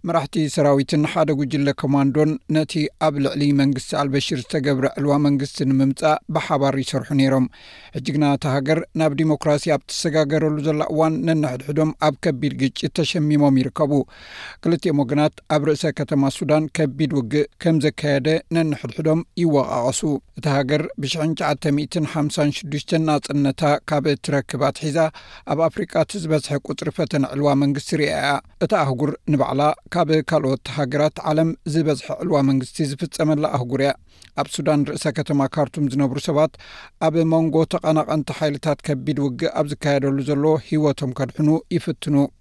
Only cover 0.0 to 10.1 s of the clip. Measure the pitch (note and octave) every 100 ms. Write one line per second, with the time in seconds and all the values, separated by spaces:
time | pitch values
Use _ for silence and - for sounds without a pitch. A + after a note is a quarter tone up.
0 | E3+ E3+ C#3 E3 D3+ - C#3+ C#3 C3+ D#3+
1 | D3+ E3+ D3+ C#3+ C#3 D3 C#3+ C#3 C3+ C#3+
2 | C#3 C#3 D3+ D3+ _ D#3 D#3 E3 D3 _
3 | D#3 C#3+ C3+ C#3+ D3 C#3+ C#3 C3+ - -
4 | C#3+ C3+ - C3+ B2 D#3 C#3 C3+ C3+ -
5 | C#3+ C#3+ D3 C#3 C#3 - C3+ C3+ C3+ C3+
6 | D#3 D3+ - D#3 - D3 C#3 C3+ C3 C3
7 | A#2 C#3+ C3+ C3+ B2+ - - - - -
8 | B2+ C#3+ D3 C#3 - C3+ C3+ D#3+ - D#3
9 | D#3 C#3 D#3 D3+ D#3 D3 E3+ C#3+ - -
10 | F3